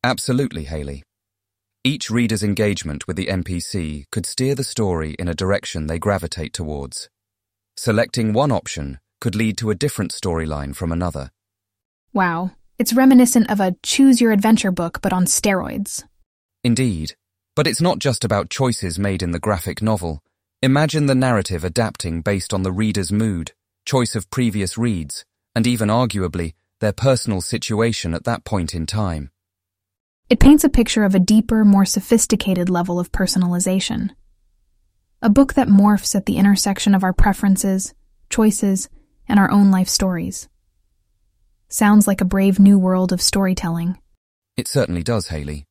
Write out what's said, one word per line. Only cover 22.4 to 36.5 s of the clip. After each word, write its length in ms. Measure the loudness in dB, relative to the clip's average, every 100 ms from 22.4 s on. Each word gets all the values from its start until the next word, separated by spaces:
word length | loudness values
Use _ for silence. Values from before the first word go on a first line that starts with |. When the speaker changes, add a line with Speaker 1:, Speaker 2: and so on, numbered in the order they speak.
| -2
Speaker 1:
on 100 | -4
the 80 | -2
reader's 400 | -2 -2 -2 -2
mood, 420 | 0 0 -2 -8 _ _ _ -4
choice 300 | -2 -2 -4
of 140 | -6
previous 480 | -2 -2 0 -4 -2
reads, 460 | -2 -2 -6 -12 -16 _ _ -2
and 120 | 0
even 220 | 0 0
arguably, 640 | 0 0 -2 -4 -4 -8 -10 _ _
their 120 | -4
personal 480 | 0 0 0 0 -4
situation 760 | -4 -8 -4 -2 -2 -2 -4
at 100 | -6
that 200 | -4 -6
point 300 | -4 -4 -4
in 120 | -6 -6
time. 440 | -4 -4 -4 -10 _ _ _ _ _ _ _ _ _ _
Speaker 2:
It 100 | 6
paints 240 | 8 8
a 60 | 6
picture 340 | 2 0 0
of 120 | 2 2
a 40 |
deeper, 440 | 4 4 4 2
more 220 | 6 6 4
sophisticated 840 | 0 2 2 2 0 0 -2 0
level 300 | 0 0 -2
of 120 | -2
personalization. 960 | -2 0 0 0 0 0 -2 -2 -4 -6 -8 _ _ _ _ _ _ _ _ _ _
A 80 | 2
book 240 | 4 4
that 140 | 2 6
morphs 480 | 6 6 2 0 -4
at 100 | -2
the 120 | 2
intersection 580 | 4